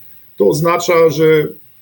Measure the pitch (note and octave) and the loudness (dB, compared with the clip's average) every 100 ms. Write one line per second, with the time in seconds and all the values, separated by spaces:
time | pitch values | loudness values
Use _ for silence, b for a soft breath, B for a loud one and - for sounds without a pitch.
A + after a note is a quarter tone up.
0 | B B B _ G2 D3+ E3+ E3+ E3+ E3+ | B B B _ -2 0 -2 -2 -2 2
1 | E3 D3 D#3 D#3 D3+ - _ _ | 2 2 0 0 -2 -10 _ _